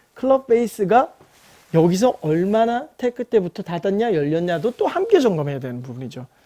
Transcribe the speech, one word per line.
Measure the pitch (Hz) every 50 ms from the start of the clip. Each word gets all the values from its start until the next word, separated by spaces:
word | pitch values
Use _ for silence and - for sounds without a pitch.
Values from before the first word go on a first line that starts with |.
| _ _ _
클럽 | - - 262 269 262 262
페이스가 | - 233 233 240 214 - - 208 175 214 240 294 330 - _ - _ _ _ _ _ _ _ _ _ 160
여기서 | 160 160 175 180 185 240 254 - -
얼마나 | - 156 156 170 180 196 208 220 226 233 233 240 294 - _ -
테크 | 247 247 240 - 240
때부터 | - - 214 180 175 - - 185
닫았냐, | - 175 170 160 196 196 208 233 240 196
열렸냐도 | 156 143 147 156 165 175 175 170 165 160 240 240
또 | - 427
함께 | 277 - 349 381 466 427 359
점검해야 | 262 226 180 156 143 143 143 135
되는 | 131 127 123 123 123
부분이죠. | 127 120 123 131 117 - 131 123 - _ _ _